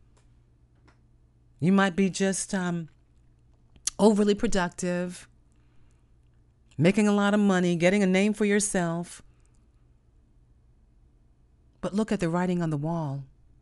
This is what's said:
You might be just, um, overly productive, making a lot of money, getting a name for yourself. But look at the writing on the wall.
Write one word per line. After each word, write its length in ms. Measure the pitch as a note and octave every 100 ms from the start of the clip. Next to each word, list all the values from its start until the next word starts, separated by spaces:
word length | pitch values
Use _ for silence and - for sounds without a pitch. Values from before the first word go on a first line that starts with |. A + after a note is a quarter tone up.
| _ _ _ _ _ _ _ _ _ _ _ _ _ _ _ -
You 100 | E3
might 240 | G3 G3 F3
be 140 | G3
just, 440 | E3 F#3+ F#3+ -
um, 360 | G3 F3+ F3 D#3+ - _ _ _ _ _ _ _ - - -
overly 380 | G3+ G3+ G#3 G3+
productive, 920 | A3+ F#3+ F3 - F3+ F3 F3+ F3+ - _ _ _ _ _ - _ _ _ _ _ _ _ _ -
making 300 | F3+ G3+ G#3
a 60 |
lot 200 | G3+ G3+
of 60 | G#3
money, 380 | G3+ F#3 F3+ F3
getting 260 | E3+ G#3
a 40 | F#3+
name 260 | F#3 G#3
for 100 | G#3
yourself. 800 | G#3 G3+ G3+ F#3+ E3+ E3+ F3 - - _ _ _ _ _ _ _ _ _ _ _ _ _ _ _ _ _ _ _ _ _ _ _ _ _
But 140 | F3+
look 180 | F#3 A3
at 80 | G3+
the 100 | E3+
writing 320 | F3 F3+ F3
on 100 | E3
the 60 | D3+
wall. 460 | D#3 E3+ D3+ C#3 C3+ _ - _